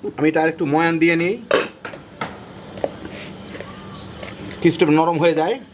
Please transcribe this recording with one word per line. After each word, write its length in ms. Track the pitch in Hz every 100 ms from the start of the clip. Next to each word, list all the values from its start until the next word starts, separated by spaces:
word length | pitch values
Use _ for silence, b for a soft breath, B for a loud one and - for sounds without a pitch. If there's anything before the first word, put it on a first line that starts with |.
| - -
আমি 80 | 151
এটা 100 | 160
আর 60 | 160
একটু 100 | 160 156
ময়ান 220 | 151 165 165
দিয়ে 140 | 165 165
নিই, 120 | 175 240 226 - - - - - - - - - - - - - - - - - - - - - - - - - - - - - - -
কিছুটা 220 | 170 - 165 151
নরম 160 | 165 165
হয়ে 120 | 170 156
যায়। 140 | 165 254 214